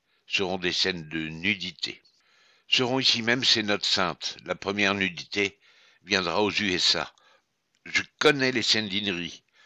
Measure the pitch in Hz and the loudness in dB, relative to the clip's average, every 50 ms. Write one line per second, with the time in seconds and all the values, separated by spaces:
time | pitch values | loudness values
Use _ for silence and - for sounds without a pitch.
0 | _ _ _ _ _ - - - 98 90 92 95 87 90 82 - - 95 92 85 | _ _ _ _ _ -4 -2 -2 0 -2 -2 -2 -2 -2 0 0 0 0 -2 -4
1 | 78 76 78 80 78 78 80 80 85 101 104 95 87 92 85 - - - - - | -6 -8 -6 -6 -6 -6 -6 -4 -2 -2 -2 -2 -4 -8 -10 -8 -10 -10 -10 -12
2 | _ _ _ _ _ _ _ _ _ _ _ _ _ - - - 131 120 127 131 | _ _ _ _ _ _ _ _ _ _ _ _ _ -2 0 2 2 2 2 2
3 | 127 - - 120 110 113 120 131 120 - - 117 107 104 104 95 - - - - | 2 2 2 2 2 2 2 2 2 2 2 2 2 2 0 0 0 0 0 2
4 | 92 87 73 - - - - - - 80 90 - - 98 98 101 101 98 98 101 | 0 0 -2 -4 -8 -10 -10 -8 -8 -8 -8 -4 -4 -4 0 2 2 2 2 2
5 | 95 95 87 80 - - - 101 101 98 - _ _ _ _ _ - - _ _ | 0 -2 -4 -6 -12 -6 -2 -2 -2 -2 -2 _ _ _ _ _ -20 -20 _ _
6 | _ 87 101 95 92 85 82 98 107 101 85 - 107 98 90 82 - - - 85 | _ 0 0 2 2 2 2 2 2 2 2 0 0 0 2 2 2 2 2 0
7 | 73 - - _ _ _ _ _ _ _ _ _ _ _ _ _ - - - 180 | -2 -6 -10 _ _ _ _ _ _ _ _ _ _ _ _ _ -10 -4 -2 -2
8 | 190 - _ - - 151 151 139 131 127 127 117 104 - - 110 110 101 92 104 | -2 -4 _ 2 4 4 4 4 2 0 0 0 2 2 2 2 0 0 -2 -2
9 | 104 101 90 87 85 80 - - _ _ _ _ _ | -2 -2 -2 -2 -4 -8 -10 -14 _ _ _ _ _